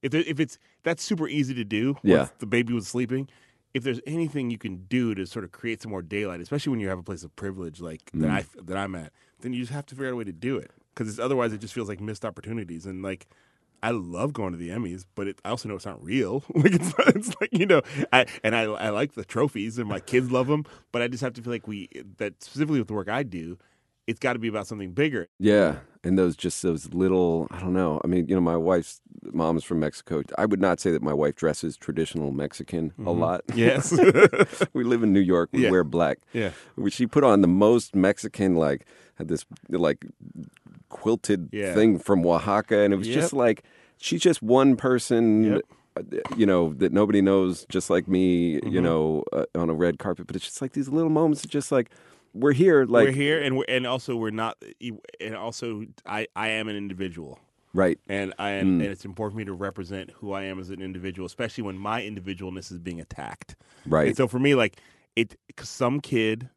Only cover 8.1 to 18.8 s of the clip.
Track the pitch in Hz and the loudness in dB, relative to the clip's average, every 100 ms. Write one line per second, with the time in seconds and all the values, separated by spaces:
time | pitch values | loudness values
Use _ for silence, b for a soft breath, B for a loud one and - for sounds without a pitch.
8.1 | 78 78 95 - - 87 95 98 92 76 | -2 0 -2 -6 -16 -10 -6 -6 -8 -14
9.1 | _ _ _ 123 123 120 143 143 131 135 | _ _ _ -10 -8 -8 -10 -12 -10 -8
10.1 | 123 104 82 120 127 - _ _ - 110 | -6 -10 -8 -6 -6 -8 _ _ -8 -8
11.1 | 107 123 135 117 107 104 - 104 98 104 | -4 -2 0 0 -4 -10 -8 -8 -8 -10
12.1 | 107 113 87 104 113 90 82 95 92 98 | -8 -10 -10 -10 -10 -8 -12 -12 -10 -8
13.1 | 95 - _ _ _ _ _ 110 117 87 | -10 -12 _ _ _ _ _ -4 -4 -6
14.1 | 87 135 139 98 85 85 101 104 90 92 | -4 -4 -4 -6 -6 -8 -6 -8 -10 -14
15.1 | - 98 - 95 120 113 98 - 65 76 | -8 -8 -8 -8 -6 -6 -10 -10 -14 -4
16.1 | 123 101 127 - 113 170 180 175 - - | -2 0 -4 -2 2 4 4 0 2 4
17.1 | 202 233 - 214 208 196 165 - 139 B | 4 0 -6 -2 0 4 4 4 -6 B
18.1 | 131 127 B 110 113 110 107 | 4 4 B -2 0 0 -2